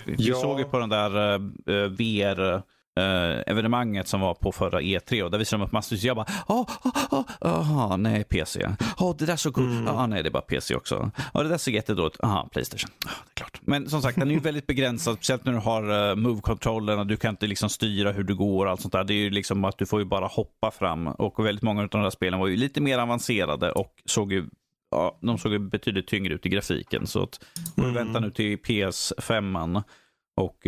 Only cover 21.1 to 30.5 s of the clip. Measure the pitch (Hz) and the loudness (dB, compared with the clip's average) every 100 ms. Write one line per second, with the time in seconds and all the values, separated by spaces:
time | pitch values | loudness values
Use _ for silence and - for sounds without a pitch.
21.1 | - 104 - 110 104 113 104 101 110 98 | -2 -2 0 0 2 0 0 0 0 0
22.1 | - 90 92 95 95 135 135 143 123 120 | 0 0 2 2 2 0 0 0 2 0
23.1 | 120 - 107 76 71 87 - - _ - | 0 0 0 0 0 0 0 -2 _ -2
24.1 | 117 98 95 80 - _ _ _ 62 87 | 0 2 0 -2 -10 _ _ _ 0 0
25.1 | - 120 113 110 104 98 104 - 98 - | 0 -2 0 0 0 0 -4 -2 -4 -2
26.1 | 104 95 76 90 98 - 71 - - - | -2 -2 -2 0 0 0 -4 -2 -4 -2
27.1 | 98 90 - - - 165 - 127 120 113 | -2 -2 -6 -16 -12 -6 -2 0 0 -2
28.1 | 113 107 - 107 104 - 107 95 - - | -2 -2 -2 -2 -2 0 0 0 -2 -4
29.1 | - - 110 98 92 82 95 - - _ | -4 -2 0 0 -2 0 -2 -4 -12 _
30.1 | _ _ - 92 | _ _ -2 -2